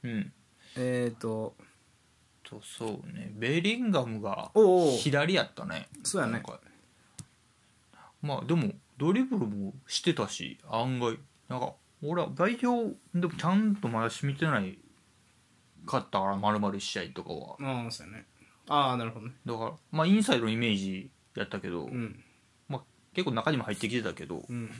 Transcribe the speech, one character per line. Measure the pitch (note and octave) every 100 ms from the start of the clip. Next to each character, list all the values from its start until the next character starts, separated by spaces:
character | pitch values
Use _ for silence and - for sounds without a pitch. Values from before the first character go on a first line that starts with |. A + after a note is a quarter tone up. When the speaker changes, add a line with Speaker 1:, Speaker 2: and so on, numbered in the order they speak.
Speaker 1:
う | B2
ん。 | A2+ - - _ _ - -
Speaker 2:
え | B2+ B2 A#2+ A#2
ー |
と、 | A#2 A2 A2 - - _ _ _ _ _ _ _
Speaker 1:
と、 | - A2
そ | - - A2+ G2+
う | -
ね。 | - -
ベ | G#2+ A#2+ D#3+
リ | F#3+ A#3+
ン | A#3+
ガ | E3+
ム | A#2+ A2
が | G2+ G2 -
Speaker 2:
お | G#3+ G3+ F3+ D#3+
う |
お |
う。 | A#2+
Speaker 1:
左 | D3+ C#3+ D#3
や | F#3
っ | -
た | -
ね。 | - D#2+ - -
Speaker 2:
そ | - G3
う |
や | A#2+
ね。 | A#2
Speaker 1:
今 | -
回。 | - - - _ _ _ - - _ _ _ _ _ _ - - _
ま | D3 C3+
あ、 |
で | B2+
も、 | E3+ G#2+ - _ -
ド | D3+
リ | G3+
ブ | C4 A3+
ル | A2+
も | G2+ G2 - -
し | -
て | F3
た | - G#2
し、 | - C2 - -
案 | A2+ B2+ B2+
外。 | A#2+ A2+ - _ _
な | B2+
ん |
か、 | C3+ - _ _
俺 | D3 F3
は | D#3
代 | C3+ F#3+ A#3+
表、 | B3 A#3+ A3 - -
で | F3 F3+
も |
ち | C#3
ゃ | E3 G3
ん | A3
と | G3+ A#2
ま | A2+ A2+
だ | -
見 | C#3 C#3
て | D#3+
な | B2+
い | F#2+ F#2+ - _ _ _ _ _ _ _ _ -
か | - C3
っ | -
た | G2+
か | F#2+
ら、 | G2
丸 | G#2 G#2
々 | G2+ G2
一 |
試 | - G#2
合 | D#2
と | F2+
か | E2
は。 | D#2+ B1+ -
Speaker 2:
あ | C3+ B2+ A#2
あ、 |
そ | -
う | E2+
や |
ね。 | G#2+ - _ - _ -
あ | D3 C3+
あ、 | B2
な |
る | A2+
ほ | A#2
ど | A2+
ね。 | -
Speaker 1:
だ | B2
か | A2+
ら、 | A2+ D#3+ _
ま | D#3
あ、 | E3
イ |
ン | G#3
サ | G#3 B2+
イ |
ド |
の | A2+
イ | A2
メ | A#2
ー | G2+
ジ | G2 F#2+ - _ _
や | -
っ | G2
た | G2+
け | F#2
ど、 | F2 -
Speaker 2:
う |
ん。 | B2+ A2+ G2+ - _ _ _ -
Speaker 1:
ま | C3+
あ、 | - _ _
結 | -
構 | F#3
中 | A2+ D#3
に | C#3+
も |
入 | A2
っ | G2
て | A2
き | A#2+
て |
た | G2+
け | E2+ D#2
ど、 | E2+ -
Speaker 2:
う |
ん。 | A#2+ A2+